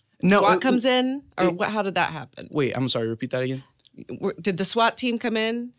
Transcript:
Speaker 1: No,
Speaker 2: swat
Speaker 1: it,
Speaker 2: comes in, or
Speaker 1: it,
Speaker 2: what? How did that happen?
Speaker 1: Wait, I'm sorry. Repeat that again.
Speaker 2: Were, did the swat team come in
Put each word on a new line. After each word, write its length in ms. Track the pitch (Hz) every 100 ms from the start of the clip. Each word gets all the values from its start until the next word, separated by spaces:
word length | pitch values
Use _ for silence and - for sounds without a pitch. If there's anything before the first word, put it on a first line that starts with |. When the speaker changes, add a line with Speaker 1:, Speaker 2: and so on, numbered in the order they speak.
| - _
Speaker 1:
No, 180 | 180 202
Speaker 2:
swat 180 | 196 214
Speaker 1:
it, 40 |
Speaker 2:
comes 240 | 254 247 247
in, 380 | 254 254 269 - -
or 80 | 185
Speaker 1:
it, 80 | 175
Speaker 2:
what? 140 | -
How 120 | 214
did 120 | 196 180
that 160 | 165
happen? 360 | 156 139 - -
Speaker 1:
Wait, 240 | 151 131 -
I'm 140 | 131
sorry. 180 | 120 113
Repeat 240 | 113 127
that 120 | 127
again. 200 | 131 131 - _ _ - - -
Speaker 2:
Were, 140 | 196 -
did 180 | 185 175
the 80 | 190
swat 320 | 226 226 -
team 220 | 254 233
come 160 | 240 220
in 360 | 220 233 247